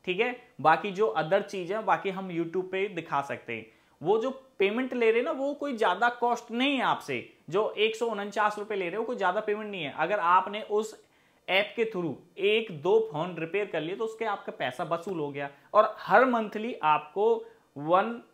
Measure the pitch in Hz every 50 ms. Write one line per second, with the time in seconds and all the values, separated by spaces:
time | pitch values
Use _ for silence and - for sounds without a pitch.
0 | _ 185 180 185 233 247 247 - - _ _ - 139 156 160 165 - 208 185 185
1 | 220 214 - - - 156 185 202 202 - - 196 180 165 196 220 214 190 175 156
2 | - 196 180 190 190 185 170 165 170 165 170 185 185 185 190 190 196 208 185 170
3 | 160 - 156 143 139 - 127 110 - - 117 110 107 - _ _ _ _ _ _
4 | 143 165 214 226 226 262 262 - - _ _ _ 190 202 214 240 262 254 269 247
5 | 233 220 220 233 254 320 320 262 269 285 285 285 285 285 254 214 220 196 180 190
6 | 233 240 247 - 240 240 240 233 - - 220 240 262 285 285 254 208 170 143 -
7 | - - 131 117 101 - _ _ _ - 156 196 220 190 - 185 214 220 220 -
8 | 240 233 214 202 202 208 202 220 208 208 208 208 202 208 214 196 180 170 175 214
9 | 240 240 247 202 196 - 185 214 214 208 208 214 220 208 202 185 156 139 - -
10 | 160 170 208 208 170 170 180 185 202 202 202 214 220 - 208 214 220 214 - -
11 | _ _ _ _ _ _ _ _ _ - 180 196 208 208 - 233 226 220 - 180
12 | 175 156 127 - - _ _ - 180 208 214 226 226 220 175 143 135 180 208 220
13 | 220 - - 151 165 185 175 160 160 165 180 202 208 196 - 160 151 165 190 226
14 | 226 220 220 - 226 220 202 202 - - 190 - 156 131 - - 175 156 170 170
15 | 170 208 185 165 147 143 139 143 139 139 - _ _ _ - 202 - - - -
16 | - - 185 214 254 262 240 226 220 202 - 214 214 240 - - - 156 151 147
17 | - - - 196 208 226 233 226 226 - - _ _ _ _ 139 147 156 175 190
18 | 202 226 233 240 - _